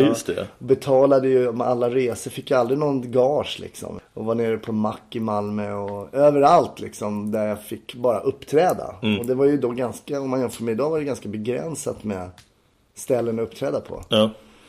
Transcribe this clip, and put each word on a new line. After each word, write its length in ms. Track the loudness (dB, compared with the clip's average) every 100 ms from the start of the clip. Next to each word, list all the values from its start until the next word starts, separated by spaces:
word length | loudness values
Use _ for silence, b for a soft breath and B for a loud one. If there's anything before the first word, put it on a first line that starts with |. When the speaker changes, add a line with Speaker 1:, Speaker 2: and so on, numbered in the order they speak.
Speaker 1:
Ja, 80 | 6
just 180 | 2 -2
det. 140 | -4 -6 -10
Speaker 2:
Och 60 | 0
betalade 600 | 2 4 4 6 6 6
ju 240 | 4 2
med 140 | 0 0
alla 240 | 0 2
resor, 400 | 2 0 -2 -8
fick 200 | -10 0
aldrig 280 | 2 2 2
någon 340 | 0 0 0
gage, 460 | 2 4 2 -2 -8
liksom. 400 | -12 -12 -12 -12 -14
Och 100 | -10
var 100 | -4
nere 240 | 0 0 -2
på 140 | -2
Mack 440 | -2 -2 -4 -10 -6
i 40 |
Malmö 520 | -2 -2 -2 -4 -4
och 420 | -6 -6 -8 -6
överallt, 680 | 4 6 6 6 6 4 -2
liksom, 500 | -12 -8 -6 -4 -4
där 160 | -2 -2
jag 160 | -4
fick 320 | -8 -14 -14
bara 260 | -2 0 2
uppträda. 760 | 0 -4 0 2 2 0 -6 -6
Speaker 1:
Mm. 160 | -2 -2
Speaker 2:
Och 60 | 0
det 80 |
var 100 | 2
ju 120 | 4 4
då 140 | 0
ganska, 500 | -2 -4 -6 -8 -6
om 100 | -2
man 100 | -2
jämför 240 | -2 -2
med 80 | -4
idag, 180 | 0 0
var 80 | 0
det 60 |
ganska 240 | -2 -6 -8
begränsat 760 | -6 -4 -4 -4 -8 -8 -8
med 260 | -6 -6 -8 -14 _ _ _ _ _
ställen 440 | -20 -2 0 0 -2
att 40 | -4
uppträda 320 | -4 -4 -4
på. 220 | -6 -12 -2
Speaker 1:
Ja. 220 | 0 0 B B B